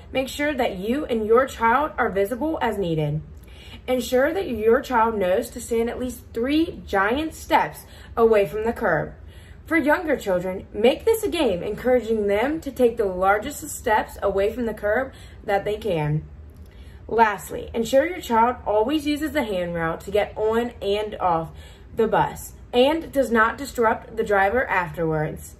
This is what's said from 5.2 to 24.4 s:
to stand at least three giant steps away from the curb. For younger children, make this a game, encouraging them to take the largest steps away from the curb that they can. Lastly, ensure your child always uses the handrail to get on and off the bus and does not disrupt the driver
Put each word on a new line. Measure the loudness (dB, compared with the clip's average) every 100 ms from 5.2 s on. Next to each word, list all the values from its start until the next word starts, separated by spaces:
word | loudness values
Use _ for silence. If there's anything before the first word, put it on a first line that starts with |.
| 2 2 0
to | -8
stand | -2 0 0
at | -2
least | -6 -8 -10
three | -4 0 2 0 -4 -2
giant | 0 2 0 -4
steps | -8 0 2 2 -4 -18 -20 -8 2
away | 6 6 4
from | 0 -4
the |
curb. | -2 0 0 -2 -10 -20 -20 -20 -18 -2
For | 0
younger | 2 2 0 -2
children, | 0 -2 -2 -6 -8
make | 2 2 4 2
this | 0
a | 0
game, | 0 0 0
encouraging | -4 -4 0 2 2 0 0
them | 0 0 -4
to | -6
take | 2 2 2
the | -2
largest | 2 2 2 0 -10 -12
steps | -6 0 0 0 -4
away | -2 2 0
from | 0 -4
the |
curb | -4 -2 0 -2 -8 -20 -12 -2
that | -2
they | -2 -4
can. | -2 -2 0 -2 -4 -14 -18 -20 -20 -20 -20 -20 -2
Lastly, | 4 4 2 -8 -12 -6
ensure | -4 2 4 4
your | -2
child | 0 4 4 2 0
always | 2 2 0 -2
uses | -2 -2
the | -2 -2
handrail | -2 -4 -2 -4 -4
to | -2
get | -2 0 -2
on | 0 0 -2 -4
and | -2 -2 -4 -2
off | 0 0 -2 -10 -18 -20 -8 -2
the | 2
bus | 2 0 -2 -14 -18 -2
and | 4 4 2 0
does | 0 2
not | 4 2 0
disrupt | -6 0 2 0 -4 -6
the | 2
driver | 4